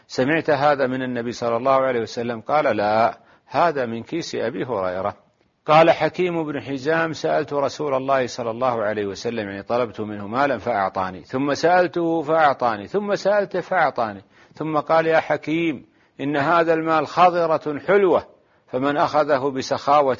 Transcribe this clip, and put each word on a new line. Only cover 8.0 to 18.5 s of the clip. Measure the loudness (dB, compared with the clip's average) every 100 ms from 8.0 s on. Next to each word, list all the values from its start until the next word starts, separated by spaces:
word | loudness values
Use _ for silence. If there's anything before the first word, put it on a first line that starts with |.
| 0 0 0
صلى | -4 -6
الله | -2 -2 0
عليه | -2 -2 -4
وسلم"، | -6 -6 -6 -6
يعني | -8
طلبت | -4 -2 -2 -6
منه | -8 -8 -6
مالا | -2 -2 -2
فأعطاني، | -2 -2 -2 -2 -6 -6
"ثم | -8 -4 -2
سألته | 0 2 4 2 0 -2 -2
فأعطاني، | 0 2 2 2 -2 -2 -4
ثم | -4 -2
سألته | -2 0 0 0 -4
فأعطاني، | -2 0 2 0 -4 -6 -14 _ _
ثم | -10 -4 -2
قال: | 2 2 4
'يا | 2
حكيم، | 2 -2 -2 -2 -2 -4 -10 _ _ -8
إن | -4 -2
هذا | 2 2 4
المال | 2 2 0 0
خضرة | 4 4 4 0 0 -2 -6
حلوة، | 2 4 4 2 0 _ _